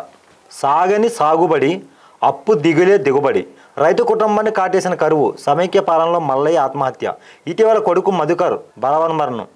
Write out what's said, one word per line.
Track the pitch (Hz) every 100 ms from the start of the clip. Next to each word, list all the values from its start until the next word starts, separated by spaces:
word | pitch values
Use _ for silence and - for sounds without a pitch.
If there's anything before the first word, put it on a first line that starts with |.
| - - _ _ _
సాగని | - 139 147 185 208 233
సాగుబడి, | 226 151 160 175 156 131 185 - _ - _
అప్పు | 117 139 -
దిగులే | 214 151 156 180 202
దిగుబడి. | 139 135 139 101 90 - - -
రైతు | 151 185
కుటుంబాన్ని | 233 220 220 208 214
కాటేసిన | 214 185 185 185
కరువు, | 170 156 156 120 -
సమైక్య | - 147 180 190
పాలనలో | 190 165 165 175
మల్లయ్య | 151 131 151 165
ఆత్మహత్య. | 135 139 131 - 110 - - - -
ఇటీవల | 175 220 220
కొడుకు | 214 180 196
మధుకర్ | 185 151 170 175 101 - -
బలవన్మరణం. | 123 151 165 160 143 120 92